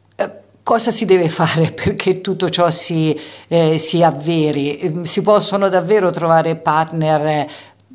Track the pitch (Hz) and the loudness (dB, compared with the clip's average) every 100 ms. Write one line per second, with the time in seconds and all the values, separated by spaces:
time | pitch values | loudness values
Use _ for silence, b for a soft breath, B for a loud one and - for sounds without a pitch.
0 | _ - 196 - _ _ - 226 233 220 | _ -8 -8 -8 _ _ -2 0 0 -4
1 | 190 185 160 165 165 160 160 - 196 202 | 2 2 2 0 0 0 -2 -2 -4 -2
2 | 190 185 196 170 180 - 170 165 - 160 | -2 -2 -4 -2 -2 2 0 0 -4 0
3 | 156 151 B B B 170 160 160 156 170 | 0 -2 B B B 2 2 0 0 2
4 | 170 143 151 165 151 143 143 143 175 165 | 2 2 -2 0 0 0 -4 -4 -4 -4
5 | 165 - 185 208 202 196 196 185 170 214 | -4 -2 2 2 2 -2 0 0 2 2
6 | 185 165 165 165 160 165 165 156 160 165 | 2 0 2 2 2 -2 0 0 0 -2
7 | 156 151 151 151 143 B B B _ | 0 2 0 -2 -4 B B B _